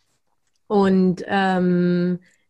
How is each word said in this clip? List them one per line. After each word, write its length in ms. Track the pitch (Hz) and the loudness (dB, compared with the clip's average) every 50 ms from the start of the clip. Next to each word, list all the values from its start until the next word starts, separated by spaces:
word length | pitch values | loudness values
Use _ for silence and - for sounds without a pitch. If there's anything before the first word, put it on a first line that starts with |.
| _ _ _ _ _ _ _ _ _ _ _ _ _ | _ _ _ _ _ _ _ _ _ _ _ _ _
und, 580 | _ 220 202 196 190 190 190 185 185 175 175 - | _ 0 2 2 4 4 2 2 2 0 -2 -6
ähm, 960 | - 202 202 196 190 185 185 180 180 180 175 175 180 180 175 175 180 180 175 - _ _ _ _ _ | -4 -2 -2 0 0 0 0 0 0 0 0 0 0 0 0 -2 -2 -4 -6 -8 _ _ _ _ _